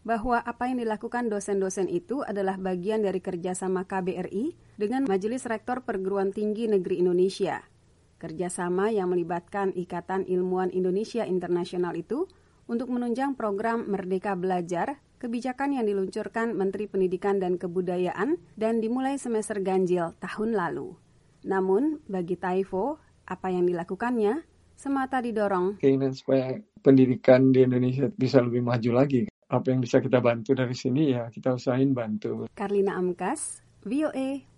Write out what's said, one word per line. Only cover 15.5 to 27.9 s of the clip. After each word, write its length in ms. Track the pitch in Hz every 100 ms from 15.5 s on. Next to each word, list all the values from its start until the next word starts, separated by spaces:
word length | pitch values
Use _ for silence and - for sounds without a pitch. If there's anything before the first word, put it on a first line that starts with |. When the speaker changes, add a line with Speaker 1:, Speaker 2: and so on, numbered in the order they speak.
| 254 277 277
Speaker 1:
yang 80 |
diluncurkan 720 | 220 202 190 - 190 - 226 196
Menteri 320 | 196 202 208
Pendidikan 480 | 190 185 180 202 202
dan 240 | 185 180
Kebudayaan 800 | 185 170 180 180 180 - 220 339 - -
dan 240 | 214 226
dimulai 400 | 220 247 262 277
semester 400 | 247 220 214 208
ganjil 560 | 190 185 185 180 170 -
tahun 400 | 185 - 220 220
lalu. 400 | 170 147 139 175 _ _ _ _
Namun, 560 | - 190 190 190 294 302 -
bagi 320 | 190 170 180
Taivo, 560 | 185 185 190 190 226 302 _ _ -
apa 240 | 185 185
yang 160 | 180 180
dilakukannya 800 | 175 175 185 233 247 202 269 - _ _ _
semata 400 | 277 277 262 262
didorong 560 | 240 220 202 190 180 202
Speaker 2:
keinginan 400 | 139 135 135 135
supaya 400 | - 135 131 131 - -
pendidikan 720 | - 135 131 120 - 127 131
di 160 | 127 127
Indonesia 400 | 123 127